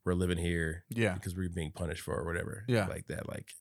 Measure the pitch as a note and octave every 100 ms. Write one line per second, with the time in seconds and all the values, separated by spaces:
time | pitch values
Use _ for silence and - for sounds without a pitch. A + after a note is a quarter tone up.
0 | - F2+ F2+ E2+ F2 E2+ D#2+ E2+ - A#2
1 | A2 F#2 F#2+ F2+ F#2 E2+ D#2 - E2+ E2
2 | - - E2 E2+ - - A2+ A#2 F#2+ E2+
3 | - - - - - -